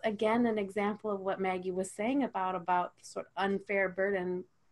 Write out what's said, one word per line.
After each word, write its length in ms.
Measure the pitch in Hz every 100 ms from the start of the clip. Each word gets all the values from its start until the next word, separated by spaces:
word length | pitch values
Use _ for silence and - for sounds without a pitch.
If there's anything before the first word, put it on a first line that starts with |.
| 220
again, 400 | 208 220 233 233
an 120 | 214
example 540 | 190 202 202 208 214
of 80 | 196
what 220 | 190 185
Maggie 300 | 185 185 185
was 200 | 185 185
saying 320 | - 226 285
about, 320 | 247 190 185 185
about 420 | 175 180 175 -
the 60 |
sort 220 | - 190 -
of 180 | 175
unfair 460 | 196 196 202 196 185
burden, 560 | 185 196 190 180 180 - _ _